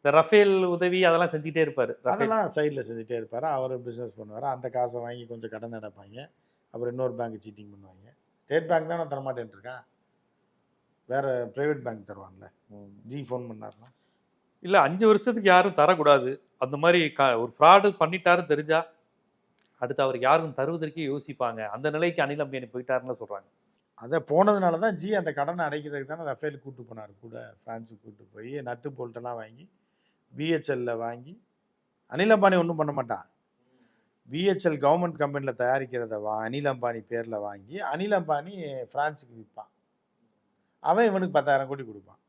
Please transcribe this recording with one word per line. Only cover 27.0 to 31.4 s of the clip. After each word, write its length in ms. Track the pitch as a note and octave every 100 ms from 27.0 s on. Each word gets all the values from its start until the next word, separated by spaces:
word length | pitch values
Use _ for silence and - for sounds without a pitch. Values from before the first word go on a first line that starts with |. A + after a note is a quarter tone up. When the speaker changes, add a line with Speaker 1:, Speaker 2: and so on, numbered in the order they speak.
| G#2 G2+
Speaker 2:
கூட, 340 | A#2 A#2 A2+ G#2 A#2
பிரான்ஸுக்கு 360 | A2+ A2+ G#2
கூட்டு 260 | A2 G#2 G#2
போய் 300 | G#2 A#2 C#3+
நட்டு 280 | B2 A#2+ C#3+
போல்ட்டெல்லாம் 500 | C3 A#2+ A#2 B2 A#2+
வாங்கி, 260 | A2 A#2+ F#3 _ _ _ _ _ _
பி 140 | B2 D#3+
ஹெச் 180 | D#3+ -
எல்ல 260 | C3 A#2+ A2+
வாங்கி. 360 | A#2 A#2+ C3+ G#3+